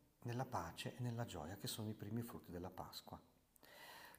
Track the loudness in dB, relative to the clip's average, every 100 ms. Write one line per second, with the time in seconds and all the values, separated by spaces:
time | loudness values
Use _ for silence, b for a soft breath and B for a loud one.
0 | -20 -4 0 2 4 2 2 0 -2 2
1 | 4 4 2 2 0 0 0 2 2 0
2 | 0 2 0 -2 -2 -2 0 -2 -4 -6
3 | -8 -10 -10 -20 -20 -20 B B B B
4 | B